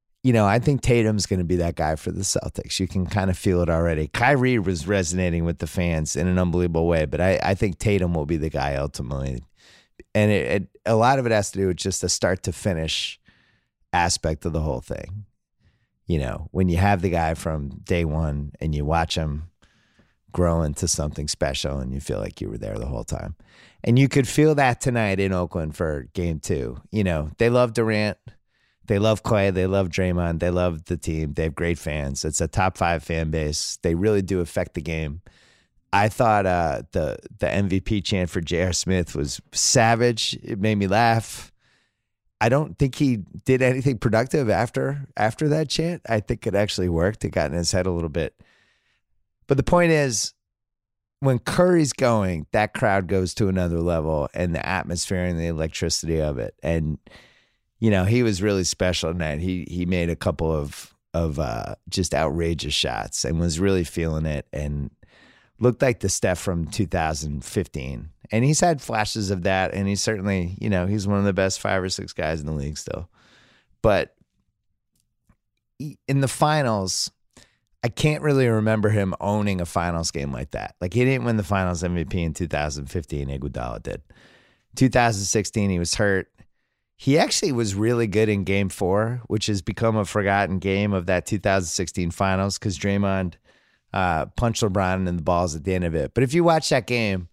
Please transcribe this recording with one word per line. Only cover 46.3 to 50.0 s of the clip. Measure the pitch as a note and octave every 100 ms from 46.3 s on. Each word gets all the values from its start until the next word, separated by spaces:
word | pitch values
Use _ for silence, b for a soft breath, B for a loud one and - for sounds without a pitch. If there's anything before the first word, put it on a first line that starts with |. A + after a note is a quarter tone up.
| A#2 -
it | G2
actually | G#2 - F2+
worked. | E2 F2+ A2+
It | -
got | - D2+
in | D#2+
his | E2+
head | F#2+ F2+
a |
little | E2+ E2
bit. | D2+ D2+ - b b b b b b b _ _ _ -
But | C3+
the |
point | C3 F3 F3
is, | D#3